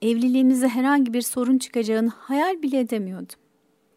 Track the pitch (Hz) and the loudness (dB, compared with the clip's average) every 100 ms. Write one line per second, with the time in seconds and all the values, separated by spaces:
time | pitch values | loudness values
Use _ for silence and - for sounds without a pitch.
0 | 220 233 254 254 254 254 254 233 262 285 | -2 0 2 4 4 4 2 0 2 2
1 | 247 240 233 254 247 262 - 240 220 220 | 2 -2 -4 -4 0 0 0 -4 -2 0
2 | 233 - - 277 349 359 294 269 240 226 | -2 -4 -6 -2 -2 -2 -2 -2 -2 -4
3 | 190 185 175 - _ _ _ _ _ | -6 -10 -14 -18 _ _ _ _ _